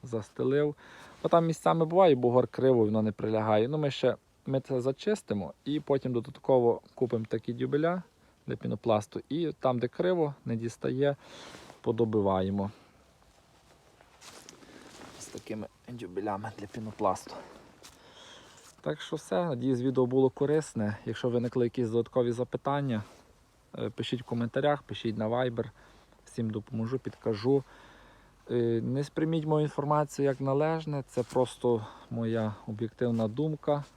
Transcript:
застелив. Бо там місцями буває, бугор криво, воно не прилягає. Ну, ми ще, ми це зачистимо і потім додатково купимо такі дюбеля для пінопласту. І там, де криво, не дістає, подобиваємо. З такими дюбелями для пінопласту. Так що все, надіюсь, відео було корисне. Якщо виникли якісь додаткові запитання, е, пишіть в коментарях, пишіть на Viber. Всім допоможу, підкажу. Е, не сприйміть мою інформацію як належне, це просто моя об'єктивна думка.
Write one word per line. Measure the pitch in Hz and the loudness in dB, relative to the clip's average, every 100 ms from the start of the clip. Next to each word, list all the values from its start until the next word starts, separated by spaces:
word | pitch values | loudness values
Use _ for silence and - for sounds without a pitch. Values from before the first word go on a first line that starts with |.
застелив. | 127 113 107 - 127 139 147 147 - - - - | -6 -8 -8 -4 0 2 0 -4 -18 -20 -20 -6
Бо | - | 4
там | 170 165 | 4 4
місцями | 160 - 165 160 | 2 2 4 4
буває, | 170 185 131 | 8 8 8
бугор | 123 127 123 | 6 4 2
криво, | - 123 123 107 | 2 4 6 6
воно | 110 | 4
не | 107 | 0
прилягає. | - 107 110 110 107 120 | -2 -2 0 4 4 4
Ну, | 156 | 0
ми | 147 | -2
ще, | - 131 110 _ _ - | 2 0 0 _ _ -4
ми | 135 | -4
це | - 131 | -2 -2
зачистимо | 127 131 - 214 - 104 82 - - | -2 -2 -2 -2 -2 -4 -4 -10 -4
і | 151 | -4
потім | 151 135 127 | 0 0 2
додатково | 120 - - - 131 120 92 - - | -4 -4 -10 2 4 6 2 -4 -4
купимо | 123 120 113 | -2 -2 -2
такі | 110 - | -4 -4
дюбеля | 117 127 147 165 185 - _ _ _ - | -4 -2 0 0 -2 -8 _ _ _ -10
для | 120 | -6
пінопласту. | 123 117 120 107 - - - | -6 -4 2 0 0 -12 -6
І | 147 160 151 | -4 -4 -2
там, | 131 123 | -2 0
де | 123 | -2
криво, | - 175 180 151 139 - | -2 0 0 0 -4 -6
не | 113 | -4
дістає, | 117 - 131 127 143 143 - - - - - - | -4 -4 -4 0 0 0 -10 -20 -18 -18 -20 -8
подобиваємо. | - 113 113 107 98 95 95 101 98 - - _ _ _ _ _ _ _ _ _ _ _ - _ - - - - - - - - - - | -4 0 2 2 2 2 0 -2 -4 -8 -20 _ _ _ _ _ _ _ _ _ _ _ -20 _ -20 -20 -20 -20 -20 -20 -20 -20 -20 -18
З | - | -14
такими | - - 107 - _ - | -14 -10 -10 -10 _ -16
дюбелями | 120 98 90 104 98 110 104 | -12 -8 -6 -4 -4 -8 -12
для | 101 | -12
пінопласту. | - 110 107 101 92 - - - - - - - - - - - - - - - - | -10 -10 -2 0 0 -6 -16 -16 -20 -20 -20 -20 -20 -20 -20 -20 -20 -20 -20 -20 -10
Так | 151 151 | -8 -8
що | - - | -8 -10
все, | - 185 175 | -4 -2 -2
надіюсь, | 127 127 123 | -2 0 0
відео | 131 131 123 | 2 2 2
було | 131 131 | 4 4
корисне. | - 143 151 151 - 104 101 - | 2 0 0 0 -2 -2 -2 -8
Якщо | 113 127 | -4 -2
виникли | 120 117 127 120 | 0 0 0 0
якісь | - 117 | 0 0
додаткові | 117 117 131 120 | 0 0 0 0
запитання, | 117 123 - - 143 139 110 110 - - _ _ _ _ - | -2 -4 -4 -2 -2 0 -4 -6 -18 -20 _ _ _ _ -8
е, | 117 | -8
пишіть | - 117 123 | -6 -6 -6
в | - | -4
коментарях, | 120 120 135 143 147 | -4 -2 0 0 0
пишіть | - - 117 107 | -4 -6 -6 -4
на | 110 | -2
Viber. | 120 131 117 110 - - - _ _ - | 0 -2 -2 -6 -8 -20 -20 _ _ -14
Всім | - 113 | -6 -4
допоможу, | 107 101 110 113 127 | -4 -6 -6 -4 -4
підкажу. | - - 120 107 117 139 - - - - - - - _ - | -6 -6 -4 -2 2 2 0 -20 -20 -20 -20 -20 -20 _ -4
Е, | 120 117 117 | 0 0 0
не | 120 131 | -2 -4
сприйміть | 143 - 156 165 151 | -4 -2 -2 0 0
мою | 151 | 2
інформацію | 151 - 143 151 147 - 139 | 0 -2 0 0 0 0 0
як | 127 | 0
належне, | 135 135 151 160 156 143 127 | 0 2 2 0 -4 -6 -4
це | - | -4
просто | 120 127 123 - 123 117 110 - - | -2 0 0 0 0 0 -2 -16 -10
моя | 117 113 113 107 107 - | -6 -2 0 -2 -4 -10
об'єктивна | 107 110 - 120 117 110 | -6 -6 -2 -2 0 -2
думка. | 117 156 151 - 147 143 | 0 -4 -2 -2 -2 -2